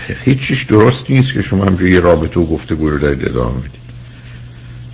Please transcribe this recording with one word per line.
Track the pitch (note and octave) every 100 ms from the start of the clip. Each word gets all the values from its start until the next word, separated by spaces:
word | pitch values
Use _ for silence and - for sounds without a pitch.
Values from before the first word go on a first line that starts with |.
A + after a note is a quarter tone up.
| - -
هیچ | - C3
چیش | - B2+
درست | - G#2+ A2+ B2+ -
نیست | C3+ C3
که | G#2+
شما | G2 F#2+
همجوری | G2 F2+ F#2
یه | F2+
رابطه | F2 D#2+ D#2+ F2
و | D#2+
گفتگو | D#2 - D#2+ D#2
رو | D2
دارید | C#2+ C2+ -
ادامه | B1 B1 C2
می‌دید. | C#2 - - - - - - - - - - - -